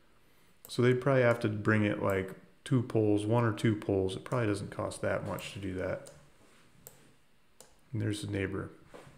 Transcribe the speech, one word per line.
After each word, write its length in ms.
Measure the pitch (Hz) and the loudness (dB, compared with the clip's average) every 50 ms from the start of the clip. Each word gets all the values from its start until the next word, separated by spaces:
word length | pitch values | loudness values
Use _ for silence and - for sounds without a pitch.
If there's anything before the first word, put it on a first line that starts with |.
| _ _ _ _ _ _ _ _ _ _ _ _ - | _ _ _ _ _ _ _ _ _ _ _ _ -18
So 160 | - - - 120 | -6 0 2 4
they'd 180 | 123 123 127 | 4 4 4
probably 220 | - 139 135 131 123 | 2 2 4 4 6
have 160 | 120 117 117 | 4 4 4
to 80 | - 110 | 0 -2
bring 360 | 104 107 101 110 110 107 107 | -2 0 2 4 4 4 4
it, 180 | 104 107 - - | 2 2 0 0
like, 320 | 110 98 95 95 95 - - - - - _ _ | 0 0 0 -2 -4 -8 -14 -18 -20 -20 _ _
two 180 | - 139 127 110 | 0 0 0 0
poles, 420 | - - 113 107 104 104 104 104 | 2 2 2 4 4 4 2 2
one 200 | 107 110 120 117 | 2 2 2 2
or 80 | 113 104 | 2 2
two 240 | - - 117 110 | 2 2 2 2
poles. 400 | 107 - - 101 95 95 95 95 | 2 0 0 0 2 2 0 -2
It 80 | 110 - | -6 -6
probably 240 | - - 127 117 104 | -4 -2 0 0 0
doesn't 220 | 104 98 104 - | 0 -2 -4 -8
cost 300 | - - 101 95 - - - | -6 -6 -6 -6 -6 -4 -4
that 260 | 98 98 - - 98 | -2 -2 -2 -4 -6
much 240 | 95 - - - - | -8 -8 -8 -10 -10
to 60 | 98 | -8
do 160 | 98 95 92 | -8 -6 -6
that. 360 | 90 90 92 92 - - - - - - - - - - - - - - - - - - - - - - - - - _ _ _ _ _ _ _ - - - - - _ _ - | -4 -4 -4 -6 -6 -10 -14 -20 -20 -20 -20 -20 -20 -20 -20 -20 -20 -20 -20 -20 -20 -20 -20 -20 -20 -20 -20 -20 -20 _ _ _ _ _ _ _ -20 -20 -20 -20 -20 _ _ -6
And 80 | 110 | -4
there's 220 | 107 110 101 - - | -4 -4 -4 -6 -6
the 100 | 101 101 | -6 -4
neighbor. 380 | 98 98 92 95 95 92 - - - - - - - - - - | -4 -2 -4 -4 -6 -8 -10 -14 -18 -20 -20 -20 -20 -20 -20 -20